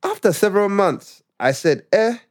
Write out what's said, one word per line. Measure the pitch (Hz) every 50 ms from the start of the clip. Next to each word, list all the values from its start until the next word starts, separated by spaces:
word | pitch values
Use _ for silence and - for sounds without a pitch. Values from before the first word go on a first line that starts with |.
After | - 370 415 - - 208
several | 175 - - 208 185 202 208 202
months, | 196 202 202 180 143 - - - - - _ _ _ _
I | - 127
said, | 131 131 - 170 156 - - _
Eh | - 202 220 226 240 233 _ _